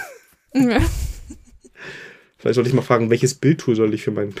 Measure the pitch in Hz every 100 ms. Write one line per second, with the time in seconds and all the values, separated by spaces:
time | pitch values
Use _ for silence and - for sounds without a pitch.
0 | 719 523 _ _ _ - 247 233 330 -
1 | - - - - _ - - - - -
2 | - - _ _ 120 117 120 131 - 120
3 | 113 127 131 - 131 160 - 110 110 107
4 | - 107 101 98